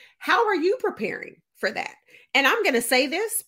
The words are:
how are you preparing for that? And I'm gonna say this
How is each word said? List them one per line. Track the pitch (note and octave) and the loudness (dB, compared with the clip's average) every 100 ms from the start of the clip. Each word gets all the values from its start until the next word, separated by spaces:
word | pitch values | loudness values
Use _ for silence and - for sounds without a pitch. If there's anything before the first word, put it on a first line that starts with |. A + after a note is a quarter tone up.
| - _ | -20 _
how | - E4+ G#4+ | 0 2 2
are | F#4 | 2
you | F4 B4+ | 0 0
preparing | G#4+ - G#3 - - - _ _ | -2 -4 -6 -8 -12 -20 _ _
for | F#3 | -6
that? | C#3 - - _ - _ C4 | -4 -8 -10 _ -20 _ 2
And | C4+ | 2
I'm | A#4 | 2
gonna | G4 A#3+ | 2 0
say | A#3 B3+ C#4 | 2 2 2
this | D#4+ A4 - | -2 -4 -6